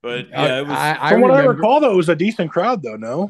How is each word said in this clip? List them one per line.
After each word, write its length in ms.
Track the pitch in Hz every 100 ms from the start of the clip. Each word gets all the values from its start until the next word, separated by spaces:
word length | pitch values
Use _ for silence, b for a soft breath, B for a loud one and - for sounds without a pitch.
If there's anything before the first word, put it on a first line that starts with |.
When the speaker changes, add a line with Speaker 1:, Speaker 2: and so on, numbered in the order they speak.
Speaker 1:
But, 240 | 120 123 -
Speaker 2:
Uh, 160 | 131
Speaker 1:
yeah, 160 | 147 131
it 80 | 143
was 100 | 139
Speaker 2:
I, 200 | 151 151
I 100 | 139
Speaker 3:
From 100 | 226
what 100 | 254
I 60 | 269
Speaker 2:
remember 160 | 277 156
Speaker 3:
recall, 180 | 185 285
though, 140 | 294
it 20 | 185
was 140 | 165
a 60 | 156
decent 360 | 196 214 165
crowd, 320 | 165 208 247
though, 140 | 123 107
no? 280 | 113 139 202